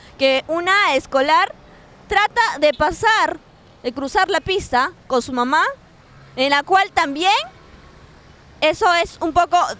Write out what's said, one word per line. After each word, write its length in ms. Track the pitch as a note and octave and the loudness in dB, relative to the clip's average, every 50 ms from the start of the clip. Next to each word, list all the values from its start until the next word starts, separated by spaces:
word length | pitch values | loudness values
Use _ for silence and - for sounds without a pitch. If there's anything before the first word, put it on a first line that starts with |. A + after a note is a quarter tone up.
| - - - - | -20 -16 -4 0
que 260 | C4+ C4+ C4 C4 - | 2 2 2 0 -2
una 480 | - D#4 E4+ F4 F#4 G4 G4+ G4+ F4 C#4 | -4 -4 -2 0 0 2 2 2 2 0
escolar 600 | C4 - - - C4+ C4+ D4 D#4 E4+ F#4+ - - - - - - - - - - - - | -2 -2 -2 0 0 2 4 2 2 2 0 -4 -10 -20 -20 -20 -20 -20 -20 -20 -16 -6
trata 520 | - G4+ G4 G#4 G#4+ - A#4+ A4+ G#4+ - C#4 | -2 0 0 0 0 0 0 0 0 0 2
de 160 | D4+ D4+ D4 | 2 2 2
pasar, 640 | - D4+ F4+ E4 - - A4 A4 G#4 F4 - - D#4 - - - - - - - - | 2 0 -2 -2 0 0 2 2 2 0 -2 -4 -8 -14 -20 -20 -20 -20 -20 -16 -12
de 100 | - B3 | -10 -8
cruzar 360 | A#3 - C4+ C4+ - G#4 F#4+ E4+ | -8 -6 -6 -2 0 0 0 0
la 120 | G4 D#4+ | 0 -2
pista 520 | - F#4+ F#4+ G4+ - - - A#3+ C4+ F4 E4+ - - | -2 -2 -4 -4 -4 -2 0 0 0 -2 -4 -10 -8
con 160 | - C4 B3 | -4 -2 -2
su 100 | A#3 - | -2 -2
mamá, 320 | B3+ B3+ A#3+ B3+ D#4 D#4+ F#4 C5 C#5 - - - _ - - - - - - - - | -4 -4 -2 0 0 0 0 0 -4 -8 -16 -20 _ -20 -20 -20 -20 -20 -20 -10 -4
en 140 | B3 C4 C#4 | -2 0 0
la 120 | C#4+ C#4+ | 0 0
cual 280 | C#4+ - F#4+ F#4+ G4 G4 | 0 2 2 2 2 0
también 400 | - F4+ E4 C#4 C#4 D4+ F4 F#4+ G#4 C5 D#5+ F#5 - - - - - - - - - - - - - - - - - - - - - - | 0 -2 -2 -2 -2 -2 0 2 0 0 -2 -6 -14 -20 -20 -20 -20 -20 -20 -20 -20 -20 -20 -20 -20 -20 -20 -20 -20 -20 -20 -20 -8 -2
eso 320 | - D#4 F4 - - F#4 F4 | -2 -2 0 2 0 2 2
es 220 | E4+ E4+ F#4 - - | 0 -2 -4 -6 -6
un 120 | E4 E4 | -6 -2
poco 240 | C#4+ F4 F4 E4+ F4 F4+ E4 - G#3+ | 0 0 0 2 2 0 0 0 -4